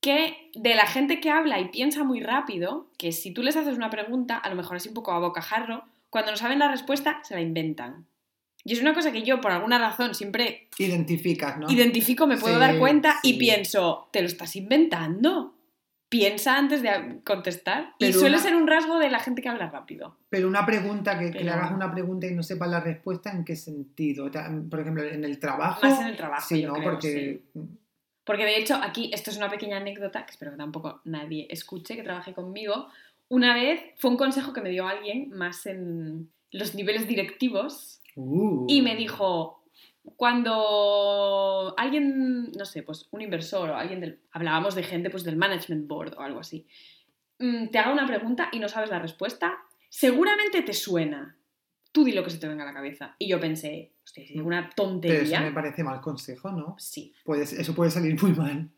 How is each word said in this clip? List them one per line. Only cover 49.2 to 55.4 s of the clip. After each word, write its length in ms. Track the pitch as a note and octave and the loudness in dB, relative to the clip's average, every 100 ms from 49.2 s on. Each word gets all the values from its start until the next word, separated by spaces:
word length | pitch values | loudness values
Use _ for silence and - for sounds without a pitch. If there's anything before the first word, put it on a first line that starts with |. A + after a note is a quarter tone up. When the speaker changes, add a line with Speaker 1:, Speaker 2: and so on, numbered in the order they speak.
| G3 - E4+ F#4 - _ _ | -8 -4 -4 -4 -14 _ _
Speaker 1:
seguramente 720 | - C4 B3+ F#4+ G#4 G#4 F#4 | 2 4 6 4 4 4 0
te 120 | - | 0
suena. 640 | G3 - F3 D#3 C#3+ C#3 _ _ _ _ _ _ | -4 0 0 0 -4 -12 _ _ _ _ _ _
Tú 120 | - C4+ | 4 4
di 60 | |
lo 100 | G3 | 4
que 60 | F3+ | -2
se 80 | E3 | -6
te 100 | D#3 | -8
venga 160 | D3+ | -8
a 40 | C#3+ | -10
la 60 | |
cabeza. 420 | C#3 C#3 C#3 C3+ _ | -10 -10 -10 -16 _
Y 80 | G3+ | 0
yo 120 | F3+ | 0
pensé, 520 | E3 D#3 D3+ D#3+ - _ - | 0 -4 -6 -10 -14 _ -20
"Hostia, 200 | - C3+ | -20 -12
si 80 | |
digo 140 | D3+ D#3+ | -6 -2
una 220 | F3 E3+ | -2 -4
tontería". 500 | - G3 F#3 E3+ D#3+ | -2 -2 0 2 2
Speaker 2:
Pero 80 | D3+ | 2
eso 60 | E3 | 0